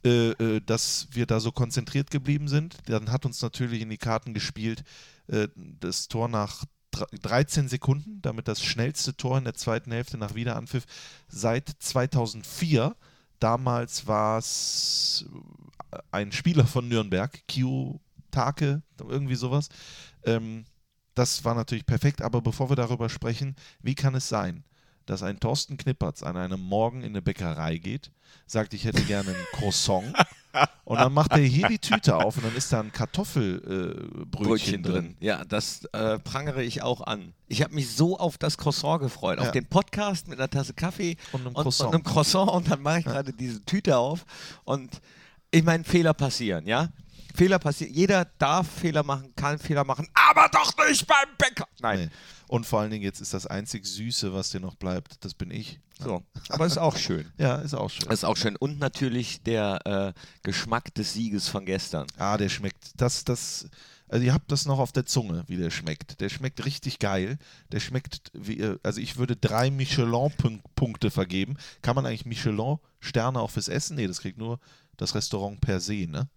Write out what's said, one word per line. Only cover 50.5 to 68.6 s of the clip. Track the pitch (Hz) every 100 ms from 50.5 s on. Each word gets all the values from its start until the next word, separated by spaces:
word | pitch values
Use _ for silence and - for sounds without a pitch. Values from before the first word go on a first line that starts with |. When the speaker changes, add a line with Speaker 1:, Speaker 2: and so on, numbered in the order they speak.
| - - - 302
Speaker 2:
nicht | 277 -
beim | 294 277 -
Bäcker. | 262 247 - -
Nein. | 117 95 82
Speaker 1:
Nee. | - - - -
Und | 120 110
vor | 110
allen | 107
Dingen | 107
jetzt | 98 -
ist | -
das | 95 -
einzig | 98 104 107 95
Süße, | 95 113 123 101
was | 95 92
dir | 95
noch | 92 -
bleibt, | 92 90 - - 95
das |
bin | - 90
ich. | 98 107 - _ -
Speaker 2:
So, | 131 90 - - -
aber | 151 160
ist | 156
auch | 165 -
schön. | - 85 -
Speaker 1:
<laughs> | -
Ja, | 143 135
ist | 147
auch | - -
schön. | - -
Speaker 2:
Ist | 110
auch | 92 208
schön. | 113 101
Und | 139 143
natürlich | 139 - 135 120 117 -
der, | - 113 104 95 95 98 98 -
äh, | - -
Geschmack | - 92 113 113 -
des | - -
Sieges | 107 113 101 -
von | 101 95
gestern. | 95 - 82 69 -
Speaker 1:
Ah, | 95 104
der | 98
schmeckt. | - 98 - - -
Das, | 123 -
das, | - 120 - - - - - - -
also | 117
ihr | 123
habt | 143 -
das | 143 143
noch | 135
auf | 123
der | 131 -
Zunge, | 135 110 85 82
wie | 87
der | 82
schmeckt. | - 82 78 - -
Der | 98
schmeckt | - 131 - 139
richtig | 139 139 -
geil. | 104 95 95 143 - - _
Der | 104
schmeckt, | - 127 - - -
wie, | - 98
äh, | -